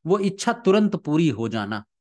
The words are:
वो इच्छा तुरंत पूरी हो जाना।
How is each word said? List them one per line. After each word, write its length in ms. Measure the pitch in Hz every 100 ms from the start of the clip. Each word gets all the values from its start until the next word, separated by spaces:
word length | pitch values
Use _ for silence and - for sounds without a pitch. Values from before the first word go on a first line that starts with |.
| 156
वो 120 | 196
इच्छा 340 | 196 196 -
तुरंत 440 | 233 - 202 208 190
पूरी 320 | - 151 165
हो 200 | 107 113
जाना। 360 | 110 101 107 - _